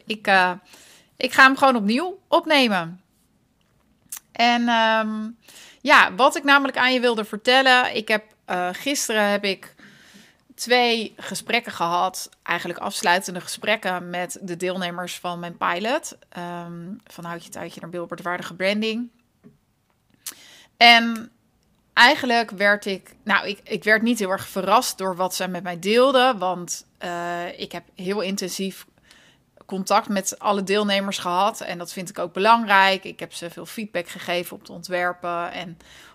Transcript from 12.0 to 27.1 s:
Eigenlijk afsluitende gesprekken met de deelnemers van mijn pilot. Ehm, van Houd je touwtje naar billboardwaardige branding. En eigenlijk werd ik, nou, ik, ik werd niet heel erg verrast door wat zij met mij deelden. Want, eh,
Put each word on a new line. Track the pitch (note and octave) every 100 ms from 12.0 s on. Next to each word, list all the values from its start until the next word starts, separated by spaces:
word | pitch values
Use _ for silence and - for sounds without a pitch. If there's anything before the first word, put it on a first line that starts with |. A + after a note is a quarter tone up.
| F#3 - - _
Eigenlijk | - E3+ F3 E3+
afsluitende | - - F#3 F3+ G3 F3
gesprekken | - - G#3 A3 G3+ F3+ F3
met | F3 F3 -
de | F#3+ F3
deelnemers | F#3 F#3 F3 F3 F3 -
van | F3+ F3
mijn | F3 F3
pilot. | - F3 G#3+ D4+ - - _
Ehm, | - F3 F3 E3+ E3+ E3+ G#3
van | - - E3+
Houd | E3+
je | -
touwtje | F#3+ E3+ F3+
naar | E3+
billboardwaardige | F3 E3+ E3+ F3 F3+ - F3
branding. | F#3+ G#3 A3 A3 A#3+ _ _ _ - _ _ _ _ _ _ _ - - - - _ -
En | A#3 A#3 A#3 A3+ A#3 _ _ _ _ _ _ -
eigenlijk | - - B3+ A#3 A3
werd | F#3 G3+ G#3 G#3
ik, | F#3+ - _
nou, | - G3 F3+
ik, | G#3
ik | - G#3+
werd | G#3 G#3+
niet | A3+ A#3
heel | F#3
erg | F#3+ -
verrast | G3 F#3 A3 B3 -
door | F#3+ F3
wat | F#3 -
zij | F#3
met | F3+
mij | F3+ F3
deelden. | F#3+ A3+ C4+ C4 B3+ G#3+
Want, | F3+ F3+ E3+ - - _
eh, | F3+